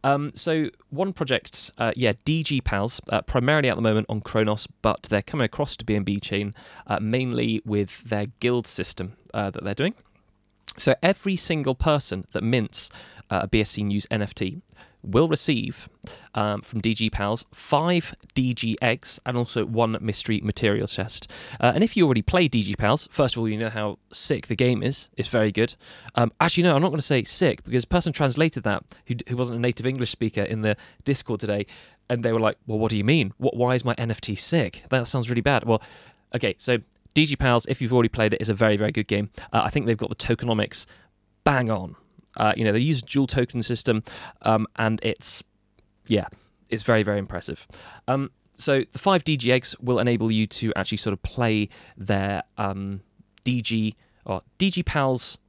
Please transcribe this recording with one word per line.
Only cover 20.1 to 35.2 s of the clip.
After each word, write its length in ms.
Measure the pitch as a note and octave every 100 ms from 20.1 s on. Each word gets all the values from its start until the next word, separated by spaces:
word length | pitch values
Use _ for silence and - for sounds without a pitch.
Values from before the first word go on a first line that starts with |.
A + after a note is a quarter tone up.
| G2 - G#2+
material 460 | G#2+ - A2 G#2 G2+
chest. 440 | - A2 - - - - -
Uh, 100 | A#2+
and 100 | D3+
if 120 | A3
you 100 | G#3+
already 180 | D#3+ A#2
play 240 | - F3+ D#3+
D 140 | A#2
G 140 | G2
Pals, 320 | G#2 G#2+ C#3+ -
first 240 | - C3
of 40 | A#2+
all, 80 | A2+
you 100 | G#2+
know 120 | A2+
how 300 | A2 G#2 - _
sick 360 | - - C3+ -
the 80 |
game 280 | G#2 B2 A#2+
is. 260 | B2 C#3 -
It's 140 | - G2
very 220 | A#2 G#2+
good. 240 | G2+ A#2 - - - -
Um, 180 | - A#2 _
actually, 220 | E3 -
no, 120 | F3
I'm 60 | C#3+
not 80 | F3
gonna 120 | D3+
say 220 | - C3+
sick 400 | - - E3+ -
because 220 | - B2
a 20 | A2+
person 240 | F3+ E3+
translated 520 | - C#3 B2+ D#3+ -
that 200 | A2+ G2 - -
who, 100 | - A#2 -
who 80 | B2
wasn't 220 | B2 A#2
a 20 |
native 240 | B2 -
English 260 | B2 C3+ A#2+
speaker 300 | - A2+ G#2+
in 200 | G2+ A2
the 140 | G#2+ G#2 - _
Discord 340 | - C3+ - G#2+
today, 280 | G#2+ G#2 G2+ - - _ -
and 140 | B2
they 100 | A#2
were 80 | A2+
like, 160 | A2 -
"Well, 140 | - G#2+
what 120 | A2
do 60 | A2
you 80 |
mean? 280 | G#2 D#3+ G2+ -
What, 180 | B2+
why 200 | A#2 B2
is 100 | B2+
my 80 | B2 A#2
N 140 | A#2
F 80 | A2
T 160 | -
sick? 480 | G#2 - E3 G2 - -
That 180 | C3 A#2
sounds 220 | C3